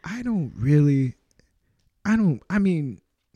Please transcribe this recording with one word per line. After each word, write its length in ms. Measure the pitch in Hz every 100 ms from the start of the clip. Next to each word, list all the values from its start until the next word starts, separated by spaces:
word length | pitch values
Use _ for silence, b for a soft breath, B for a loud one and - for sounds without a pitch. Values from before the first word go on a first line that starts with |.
I 180 | - 226
don't 280 | 240 220 143 -
really, 600 | 120 147 147 139 131 - _ _ _ _ _ _ _ _ 196
I 100 | 226
don't, 260 | 202 123 -
I 80 | 202
mean, 400 | 196 170 143 95 _ _ _